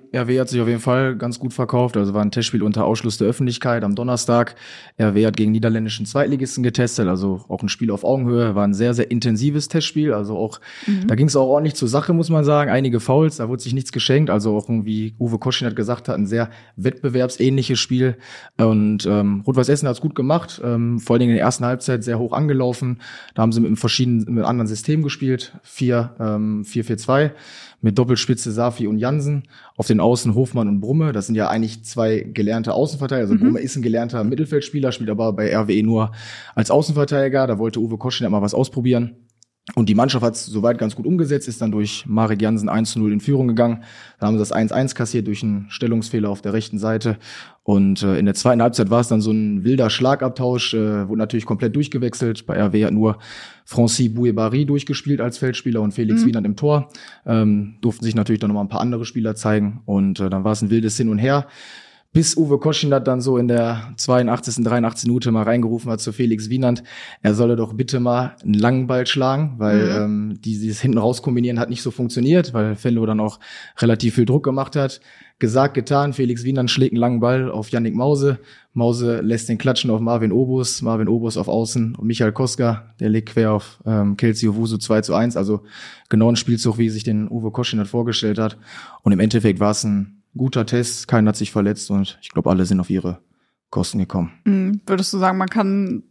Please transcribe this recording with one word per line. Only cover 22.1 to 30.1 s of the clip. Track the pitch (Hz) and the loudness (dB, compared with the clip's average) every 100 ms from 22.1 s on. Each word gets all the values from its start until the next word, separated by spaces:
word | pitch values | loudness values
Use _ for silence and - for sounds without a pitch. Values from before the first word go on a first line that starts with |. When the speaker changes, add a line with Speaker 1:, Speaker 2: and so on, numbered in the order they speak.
| 113 | -4
Speaker 1:
hoch | 117 | -2
angelaufen. | - 151 131 127 123 127 120 - - - - | 0 0 0 0 -2 -4 -6 -10 -20 -10 0
Da | |
haben | 113 | 2
sie | 113 | 4
mit | 117 | 2
einem | 110 | 2
verschiedenen, | 117 - 123 117 | 0 0 2 0
mit | 107 117 | 0 -2
einem | 113 | 0
anderen | 120 110 | 0 -2
System | 107 - 156 | -4 -2 0
gespielt. | 143 - 135 127 - - | 0 -2 -2 -2 -4 -18
Vier, | - - 123 120 120 - | -20 -4 0 2 0 -4
ähm, | 110 107 107 107 | -4 -2 -2 -4
vier | 101 120 | -4 -6
vier | 113 107 | -4 -4
zwei | - 135 151 151 - - - - | 0 2 2 -2 -20 -20 -20 -2
mit | 110 101 | 0 2
Doppelspitze | 123 120 - 120 120 | 2 2 0 -2 -2
Safi | 110 120 117 107 | -2 -2 -2 -2
und | 107 | 0
Jansen. | 123 147 143 143 - - - - | 0 0 -2 -4 -6 -18 -20 -8
Auf | - | 0
den | 107 | 4
Außen | 104 | 4